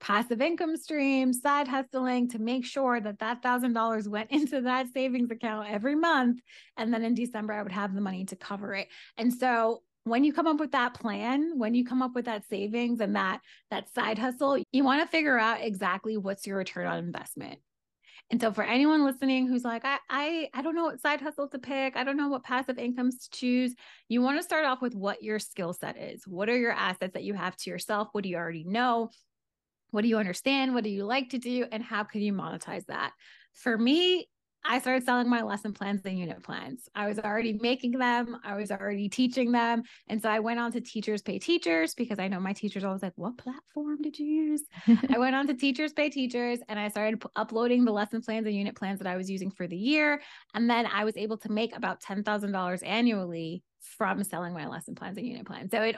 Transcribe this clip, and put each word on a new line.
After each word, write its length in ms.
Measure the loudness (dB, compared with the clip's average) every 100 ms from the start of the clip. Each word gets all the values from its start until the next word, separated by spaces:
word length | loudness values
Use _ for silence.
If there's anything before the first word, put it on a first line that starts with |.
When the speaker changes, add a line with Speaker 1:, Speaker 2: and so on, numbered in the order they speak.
Speaker 1:
passive 400 | 0 0 2 0
income 340 | 0 0 -2 -2
streams, 640 | -4 0 2 4 2 2
side 300 | 2 2 2
hustling 580 | -2 -2 -2 0 2 0
to 80 | 0
make 260 | -2 -2 -2
sure 340 | 0 2 2
that 200 | -2 -4
that 220 | -4 -2
thousand 300 | 0 2 2
dollars 380 | 2 2 0 -2
went 200 | -4 0
<laughs> 60 | 0
into 220 | 2 0
that 320 | 0 0 0
savings 400 | -2 0 2 0
account 380 | -2 -4 -4 -4
every 260 | -2 2 2
month. 460 | 4 6 4 2 -4 -20 -14 -4
And 180 | 0
then 120 | 0 2
in 80 |
December, 400 | 0 0 -4 -4
I 100 | -4
would 80 | -4
have 240 | -2 -2 -2
the 60 |
money 240 | -2 -4 -6
to 100 | -10
cover 380 | -8 -8 -6 -6
it. 140 | -6 -12 -16 0
And 160 | 0
so 500 | 2 2 4 2 0 _ _ 0
when 160 | 4
you 80 | 4
come 140 | 4 4
up 140 | 2
with 140 | 2
that 200 | 2 2
plan, 640 | 0 -4 -2 0 0 2 0
when 160 | 2
you 100 | 4
come 200 | 4 2
up 100 | 2
with 120 | 0 -4
that 220 | -4 -4
savings 520 | -4 -2 0 0 0
and 160 | 2 2
that, 240 | 0 -2 _ -18 -8
that 200 | -8 -6
side 280 | -4 -2 0
hustle, 440 | -2 0 2 2 2
you 120 | 4
wanna 240 | 4 4 2
figure 320 | 2 4 4
out 240 | 4 2
exactly 520 | -2 -2 -2 -2 -2 -2
what's 300 | -2 -4 -4
your 120 | -4
return 280 | -4 -4 -4
on 140 | -2
investment. 600 | -4 -8 -10 -12 -12 -14 _ _ _ _ _ -18 -4
And 100 | 0
so 120 | 0
for 120 | 0
anyone 400 | 2 4 6 6
listening 440 | 4 2 2 2 2
who's 160 | 2
like, 200 | 0 -2
"I, 140 | -2 -2 -2
I, 420 | -2 0 -2 -4
I 80 | -4
don't 140 | -2 0
know 80 |
what 180 | 0 0
side 200 | 0 0
hustle 260 | -2 -4 -6
to 100 | -6
pick. 400 | -4 -2 -2 -2
I 60 |
don't 140 | 0 0
know 100 | 0
what 160 | -2
passive 340 | 0 -2 0 -4
incomes 400 | -2 0 0 0 -8
to 40 |
choose." 420 | -4 2 2 2 -2 -14 -16 -2
You 140 | 2
wanna 220 | 4 2
start 220 | 0 2 2
off 140 | 0
with 140 | -2
what 300 | -2 -4 -4
your 160 | -4 -4
skill 340 | -4 -6 -4
set 240 | -4 -8 -8
is. 300 | -10 -12 -10
What 220 | -4 0
are 80 | 2
your 160 | 2
assets 400 | 2 0 -2 -4
that 100 | -4
you 100 | -4
have 240 | -4 -4 -6
to 140 | -8
yourself? 380 | -8 -2 -2 -2
What 120 | -4
do 60 | -4
you 80 | -4
already 260 | -4 -6
know? 460 | -4 0 2 2 -2 -8 _ _ _ _ _ _ -6
What 140 | 0
do 40 | 2
you 120 | 4
understand? 560 | 2 0 0 2 2 0
What 80 |
do 80 | 0
you 120 | -2
like 280 | 0 0 -2
to 80 | -4
do? 260 | -2 -2 -2
And 100 | -6
how 200 | -4 -4
can 180 | -4 -2
you 100 | -2
monetize 540 | -2 -4 -8 -8 -10 -8
that? 280 | -6 -6 -8 -20 -20 _
For 220 | -4 0 2
me, 540 | 4 4 4 2 -2 _ _ _ -2
I 120 | 0
started 260 | 2 2 4
selling 240 | 4 4
my 140 | 2
lesson 300 | 0 -4 -4
plans 280 | -4 -2 -2 -2
and 120 | -4
unit 240 | -4 -8
plans. 480 | -8 -8 -8 -12 -10 -4
I 120 | -2
was 120 | -2
already 340 | -2 -2 -2
making 460 | 0 0 0 0 0
them. 360 | 2 2 0 -6
I 120 | -6 -6
was 160 | -4
already 380 | -4 -4 -2 -2
teaching 420 | 2 2 4 4
them. 320 | 4 4 0 -2 -12 -6
And 120 | -2
so 80 | 2
I 120 | 2
went 200 | 0 -2
on 120 | -2
to 100 | -4
Teachers 400 | -6 -6 -2 -2
Pay 160 | -2 -4
Teachers 560 | 0 0 2 2 0
because 240 | -2 -4 -2
I 100 | -2
know 120 | -2
my 140 | -2
teacher's 300 | -2 -4 -4
always 200 | -4 -4
like, 100 | -6 -6
"What 220 | -8 -8
platform 640 | -10 -12 _ -6 -4 -4
did 160 | -4 -4
you 80 | 0
use?" 380 | 0 2 0 -4
Speaker 2:
<laughs> 420 | -2 6 6 6 2
Speaker 1:
I 40 |
went 160 | 4 2
on 100 | 0
to 80 |
Teachers 400 | 2 2 2 -2
Pay 160 | 0 0
Teachers 520 | 0 -2 0 -2 -2 -4
and 120 | -4
I 80 | -2
started 340 | 0 0 -2
p-, 60 | -4 -4
uploading 500 | -2 2 4 6 6
the 60 |
lesson 300 | 4 0 -2
plans 260 | -4 -2 0
and 80 | 0
unit 200 | -2 -2
plans 220 | -4 -4
that 100 | -4
I 100 | -4
was 120 | -4
using 220 | -4 -4
for 160 | -6 -6
the 100 | -2
year. 420 | 2 4 4 0 -4 -20 _ 0
And 120 | 2
then 200 | 4 2
I 160 | 0
was 120 | 0 -2
able 220 | -4 -4
to 140 | -2
make 240 | -2 -2 -2
about 260 | -4 -4
ten 220 | -6 -4
thousand 280 | 0 0 0
dollars 300 | -2 -2 -2
annually 800 | -2 2 2 2 -2 -4 -6 -8 _ _
from 420 | -14 -4 -2 0
selling 320 | -2 -4 -6 -6
my 100 | -8
lesson 300 | -10 -12 -12
plans 240 | -10 -8
and 80 | -10
unit 180 | -10 -12
plans. 240 | -10 -2
So 140 | 0
it 120 | 0